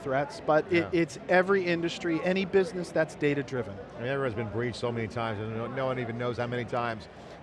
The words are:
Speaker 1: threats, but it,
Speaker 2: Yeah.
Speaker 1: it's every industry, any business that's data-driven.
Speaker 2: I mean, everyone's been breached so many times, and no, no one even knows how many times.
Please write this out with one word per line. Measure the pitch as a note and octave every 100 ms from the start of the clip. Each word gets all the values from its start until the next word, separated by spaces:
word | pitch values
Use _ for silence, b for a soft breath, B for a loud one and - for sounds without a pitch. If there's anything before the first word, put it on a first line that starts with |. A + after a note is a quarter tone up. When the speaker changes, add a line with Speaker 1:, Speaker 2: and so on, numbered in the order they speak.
Speaker 1:
threats, | C#3 C3 C#3+ - -
but | D3+ D3+
it, | F3 E3
Speaker 2:
Yeah. | F3
Speaker 1:
it's | E3 - -
every | F3+ F#3 G3
industry, | F3 E3+ E3 - F3 D#3+
any | F3+ F#3+
business | F#3+ G3 F#3 F3+ E3+
that's | E3 D#3 -
data-driven. | D3 C#3+ C3+ B2+ G#2 G2 - -
Speaker 2:
I |
mean, | A#2+
everyone's | C#3 C3+ G#2
been | A2
breached | G#2 A#2+ -
so | A#2+
many | A#2+ A2
times, | A#2+ A2+ G#2
and | A2 A2
no, | A#2+
no | B2+ C3
one | B2+
even | A#2+ A#2
knows | B2 A#2
how | A#2+
many | B2
times. | A#2 B2 A#2+ A2 - B B B